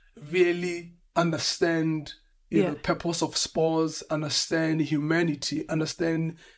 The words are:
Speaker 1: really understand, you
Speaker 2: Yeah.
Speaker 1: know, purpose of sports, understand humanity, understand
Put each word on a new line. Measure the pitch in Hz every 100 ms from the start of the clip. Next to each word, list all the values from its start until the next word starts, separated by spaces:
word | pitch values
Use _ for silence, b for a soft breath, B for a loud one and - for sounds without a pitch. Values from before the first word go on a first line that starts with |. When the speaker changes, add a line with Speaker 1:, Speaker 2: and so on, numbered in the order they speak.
| b -
Speaker 1:
really | 147 180 175 175 175 170 170 - _ 175
understand, | 170 156 - - 175 165 160 156 147 - _ _ -
you | 208
Speaker 2:
Yeah. | 180
Speaker 1:
know, | 147
purpose | - 165 170 165
of | 160 -
sports, | - - 160 160 160 156 -
understand | 151 147 - - 165 160 160
humanity, | 139 151 151 165 165 147 - 147 -
understand | 160 156 - 170 160 160 - b